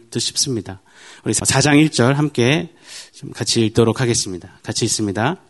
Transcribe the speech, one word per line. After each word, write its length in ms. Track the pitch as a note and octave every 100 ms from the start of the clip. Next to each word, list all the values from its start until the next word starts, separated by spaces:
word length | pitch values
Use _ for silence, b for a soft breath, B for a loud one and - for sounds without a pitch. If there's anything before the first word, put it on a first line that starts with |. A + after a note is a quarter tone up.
| -
듯 100 | A#2+
싶습니다. 580 | - - C#3+ A2+ F2+ F#2+ B B B B -
우리 80 |
사 100 | G#2+
장 340 | - C3 D3+ D3
일 120 | D#3
절 240 | - A#2+
함께 560 | C#3 D3 - A#2+ D#3+ E3+ B B B B
좀 180 | - -
같이 340 | - A2+ A#2 A2
읽도록 340 | A#2 A2+ A2
하겠습니다. 600 | A#2 A2+ G2+ F2 F#2+ -
같이 220 | - - A#2
읽습니다. 520 | - G#2 G2 C#3 F#3